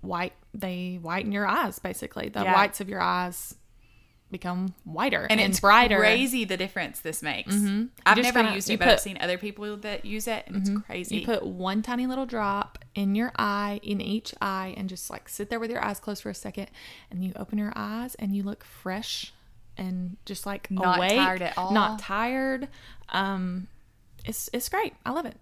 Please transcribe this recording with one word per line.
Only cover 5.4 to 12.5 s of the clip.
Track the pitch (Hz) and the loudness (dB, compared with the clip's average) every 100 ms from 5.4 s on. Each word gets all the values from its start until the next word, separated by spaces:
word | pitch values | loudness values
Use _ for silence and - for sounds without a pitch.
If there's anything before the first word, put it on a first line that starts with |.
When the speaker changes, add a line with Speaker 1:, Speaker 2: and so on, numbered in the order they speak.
Speaker 1:
and | 196 | 2
Speaker 2:
it's | 185 | 6
Speaker 1:
brighter. | 202 214 240 202 | 8 10 10 8
Speaker 2:
crazy | 214 226 262 254 | 6 6 4 0
the | 214 190 | 0 -2
difference | 190 - 156 - | -2 -4 -6 -6
this | 160 160 | -8 -4
makes. | 151 127 - | -4 -4 -2
Speaker 1:
Mm-hmm. | 202 208 202 | 0 2 2
You | 233 - | -2 0
Speaker 2:
I've | - 220 | 4 6
Speaker 1:
just | 247 | 6
Speaker 2:
never | 247 | 4
Speaker 1:
kinda, | 220 196 | 4 2
Speaker 2:
used | 202 | 0
Speaker 1:
you | |
Speaker 2:
it, | 214 | 4
but | 180 | 6
I've | - | 6
Speaker 1:
put | |
Speaker 2:
seen | 208 190 | 4 -4
other | 175 180 | -2 -2
people | 208 202 208 208 | -4 -8 -8 -8
that | 208 208 | -6 -6
use | 208 214 214 | -4 -4 -2
it, | 226 - | -4 -4
and | 202 | -2
Speaker 1:
Mm-hmm. | 196 208 | 0 0
Speaker 2:
it's | 208 | -2
crazy. | 180 180 208 | -8 -4 -4
Speaker 1:
You | - | 0
put | 220 - | -2 -2
one | 180 185 202 | -4 -2 -2
tiny | 220 247 254 | -2 -2 -2
little | 254 262 | -2 -4
drop | 240 208 | -2 -2